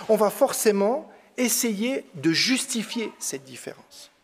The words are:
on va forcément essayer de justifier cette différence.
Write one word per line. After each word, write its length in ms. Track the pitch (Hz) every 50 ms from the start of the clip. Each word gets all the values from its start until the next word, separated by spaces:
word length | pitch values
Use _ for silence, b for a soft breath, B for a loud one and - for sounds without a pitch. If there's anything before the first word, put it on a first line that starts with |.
| B B
on 60 | 220
va 140 | 208 214 196
forcément 800 | - - 277 254 - - - 220 202 196 196 208 254 311 - B B B B B B -
essayer 680 | 254 226 - - - 233 208 190 220 247 269 269 - - -
de 180 | 151 131 165
justifier 800 | 165 160 - 202 262 240 - - - 226 202 - - 240 214 - - -
cette 260 | - - 139 135 131
différence. 680 | 131 127 117 - 135 - - - _ - - - - _ _